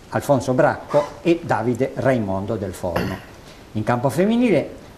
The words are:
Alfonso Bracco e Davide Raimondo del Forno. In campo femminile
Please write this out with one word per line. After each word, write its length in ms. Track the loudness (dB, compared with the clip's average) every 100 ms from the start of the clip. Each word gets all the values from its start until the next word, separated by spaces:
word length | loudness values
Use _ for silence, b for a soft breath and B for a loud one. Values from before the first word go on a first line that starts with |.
| -6
Alfonso 460 | -2 2 2 2
Bracco 500 | 2 2 2 0 0 0 -2
e 160 | 0 0
Davide 480 | 0 0 0 0 -2
Raimondo 640 | 0 2 2 0 -2 -2 -4
del 160 | -4
Forno. 440 | -6 -4 -2 -4 -6 -12 -20 B B B
In 120 | -4
campo 240 | 0 0 0
femminile 800 | 2 2 2 4 2 0 -8 -16